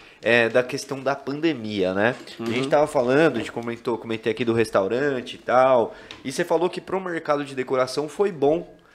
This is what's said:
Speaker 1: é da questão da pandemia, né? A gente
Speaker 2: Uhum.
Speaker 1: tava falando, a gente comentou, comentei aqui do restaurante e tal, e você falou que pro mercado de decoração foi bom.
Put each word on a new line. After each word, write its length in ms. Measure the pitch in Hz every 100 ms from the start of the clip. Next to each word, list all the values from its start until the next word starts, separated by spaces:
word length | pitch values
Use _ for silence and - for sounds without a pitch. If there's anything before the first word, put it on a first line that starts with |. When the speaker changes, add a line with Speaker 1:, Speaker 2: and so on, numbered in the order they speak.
| - -
Speaker 1:
é 280 | 107 120 113
da 140 | 123
questão 380 | 123 139 - 135
da 140 | 131 139
pandemia, 800 | - 147 165 139 110 104 90
né? 220 | 95 110 123 - -
A 60 | 117
gente 180 | 117 135
Speaker 2:
Uhum. 40 |
Speaker 1:
tava 180 | 151 151
falando, 480 | 147 123 135 160 117
a 40 |
gente 120 | 101
comentou, 460 | 120 117 117 - 113
comentei 340 | 117 110 113
aqui 140 | 110 117
do 80 |
restaurante 800 | 117 110 107 98 117 143 127 - 117
e 40 |
tal, 560 | - 123 131 127 107 - - -
e 80 | 127
você 120 | 135
falou 260 | 170 165 175
que 120 | 175
pro 180 | - 185
mercado 420 | 185 165 151 143
de 120 | 143 131
decoração 520 | 127 202 131 - 151
foi 240 | - 202
bom. 440 | 160 139 165 - - _